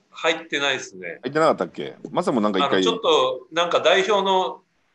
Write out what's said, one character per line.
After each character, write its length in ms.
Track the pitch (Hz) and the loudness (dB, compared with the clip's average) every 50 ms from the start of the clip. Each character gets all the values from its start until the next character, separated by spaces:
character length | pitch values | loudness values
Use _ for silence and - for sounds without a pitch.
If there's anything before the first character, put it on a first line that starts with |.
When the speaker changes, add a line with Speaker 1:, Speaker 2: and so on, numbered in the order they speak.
| _ _ | _ _
Speaker 1:
入 220 | - - - 165 | -12 -4 -2 -2
っ 140 | 165 165 - - | -2 -2 -4 -6
て 100 | 156 143 | -4 -2
な 120 | 143 139 | -2 -2
い 80 | 131 123 | -2 -4
で 20 | |
す 160 | - - 98 | -6 -12 -16
ね。 240 | 92 90 85 80 - | -14 -14 -14 -12 -10
Speaker 2:
入 80 | - 131 | -10 -4
っ 20 | |
て 60 | 143 156 | 0 2
な 80 | 160 | 2
か 40 | 147 | 2
っ 40 | 110 | 2
た 100 | - 92 | 2 -2
っ 20 | 82 | -6
け？ 260 | - - 73 67 - - - - | -6 -10 -10 -10 -10 -14 -12 -6
マ 140 | - 160 180 | -4 -2 -2
サ 80 | 202 | 0
も 80 | 147 113 | 0 2
な 80 | 104 104 | 0 2
ん 40 | |
か 60 | 98 92 | 2 0
一 40 | |
回。 100 | - - | 0 2
Speaker 1:
あ 40 | 101 95 | 2 2
の、 40 | |
ち 60 | 95 90 | 2 2
ょ 80 | - - | 0 0
っ 20 | |
と、 460 | - 175 156 139 127 131 127 - - - | 0 2 2 2 2 0 -2 -6 -10 -6
な 140 | 156 165 175 | -2 -2 0
ん 40 | 170 | 2
か 100 | 160 127 | 0 2
代 180 | 127 156 185 190 | 4 4 4 4
表 240 | 190 208 208 196 | 2 2 2 0
の 400 | 190 196 190 185 180 165 160 - _ _ _ _ _ _ | 2 2 2 2 0 -2 -6 -10 _ _ _ _ _ _